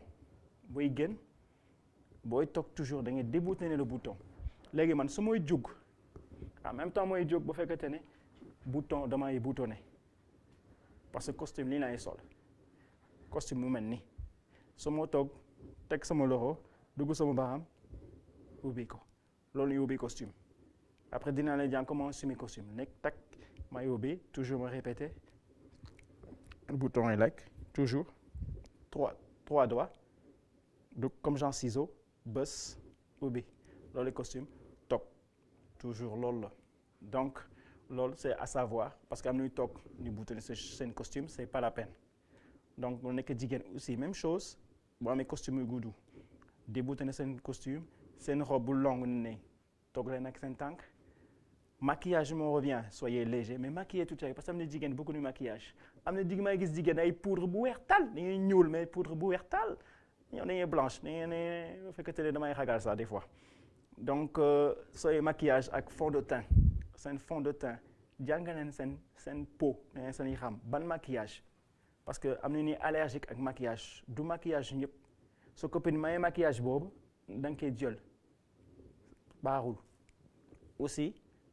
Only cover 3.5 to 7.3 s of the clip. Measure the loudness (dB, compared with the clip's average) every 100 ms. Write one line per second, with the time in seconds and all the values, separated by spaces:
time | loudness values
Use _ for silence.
3.5 | 0 0 0 0 -2 -6 -10 -14 -10 -10
4.5 | -10 -2 4 6 6 2 2 2 4 4
5.5 | 2 0 -12 -20 -20 -20 -20 -18 -14 -14
6.5 | -10 -8 -4 -2 0 2 2 2